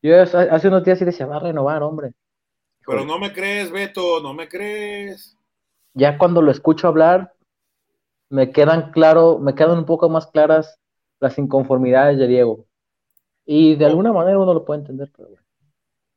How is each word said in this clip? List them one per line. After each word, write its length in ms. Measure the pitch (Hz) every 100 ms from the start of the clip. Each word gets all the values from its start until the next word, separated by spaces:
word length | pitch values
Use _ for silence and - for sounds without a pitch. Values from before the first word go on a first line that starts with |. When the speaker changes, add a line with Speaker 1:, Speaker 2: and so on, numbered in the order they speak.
Speaker 1:
Yo 100 | 147
ya 120 | 175
hace, 140 | 175 180
hace 300 | 180 160 190
unos 160 | 190
días 160 | 175 185
sí 60 | 180
decía, 200 | 175 131
"Va 100 | 147
a 20 |
renovar, 420 | 175 156 139 156
hombre". 300 | 147 156 139 - _ _ _ _ _ _ -
Speaker 2:
Pero 140 | 131
Speaker 1:
Híjole. 60 | 139
Speaker 2:
no 140 | 170
me 120 | 196
crees, 400 | 185 196 202 185
Beto, 500 | 185 196 196 180 165
no 120 | 143
me 140 | 147 165
crees. 880 | 180 208 208 208 208 202 196 - _ _ _ _ _ _
Speaker 1:
Ya 240 | 131 143 143
cuando 240 | 175 175
lo 100 | 151
escucho 360 | 131 - 160 180
hablar, 460 | 160 160 185 185 _ _ _ _ _ _ _ _ _ _
me 220 | 135 131
quedan 400 | 135 147 165 156
claro, 480 | 160 160 160 165 160
me 160 | 139 -
quedan 220 | 156 170
un 80 | 156
poco 240 | 165 170
más 180 | 160 156
claras 520 | 156 151 156 156 _ _ _ _ _
las 180 | 135 135
inconformidades 800 | 139 135 131 131 127 131 143 143
de 100 | 127
Diego. 380 | 123 120 110 _ _ _ _ _ _ _ _ -
Y 300 | 151 156 151
de 100 | 147
Speaker 2:
Oh. 40 |
Speaker 1:
alguna 220 | 156 220
manera 260 | 202 175 196
uno 140 | 185
lo 120 | 165 156
puede 160 | 151
entender, 280 | 143 135 139 _
pero 140 | -
bueno. 140 | 101 _ _ _ _ _ _ _